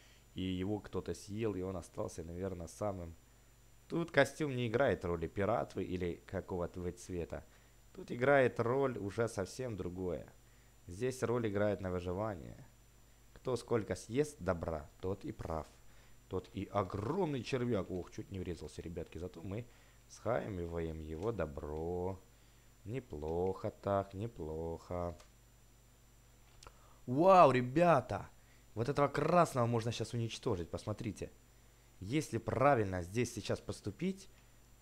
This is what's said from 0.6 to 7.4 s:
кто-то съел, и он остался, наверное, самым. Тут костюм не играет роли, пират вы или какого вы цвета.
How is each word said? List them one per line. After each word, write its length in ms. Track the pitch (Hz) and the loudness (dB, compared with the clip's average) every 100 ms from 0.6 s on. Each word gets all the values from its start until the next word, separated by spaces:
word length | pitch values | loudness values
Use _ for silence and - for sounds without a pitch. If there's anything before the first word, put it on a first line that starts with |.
| 95 104 | -2 -4
кто-то 340 | - 95 85 | -4 -6 -4
съел, 420 | 85 - 107 110 92 | -8 -8 -4 -2 -2
и 60 | |
он 160 | 92 92 | -4 -6
остался, 460 | - - - - | -8 -8 -8 -8
наверное, 440 | 82 85 95 87 80 | -10 -6 -6 -6 -10
самым. 480 | - 107 95 85 85 - - - - - - - | -4 -4 -4 -10 -14 -20 -20 -20 -20 -20 -20 -6
Тут 240 | 165 170 | -4 2
костюм 440 | 139 135 - 151 123 | 4 4 2 -2 0
не 120 | 120 | 2
играет 380 | 107 135 90 87 | 4 4 2 0
роли, 220 | 85 80 | -2 -2
пират 480 | 101 98 110 - - | 0 2 2 0 -4
вы 80 | |
или 380 | 92 90 90 - - | -4 -2 -2 -4 -6
какого 440 | 92 - 92 85 92 | -6 -4 -4 -4 -4
вы 160 | 87 | -6
цвета. 540 | 85 - 90 80 73 | -6 -8 -6 -6 -8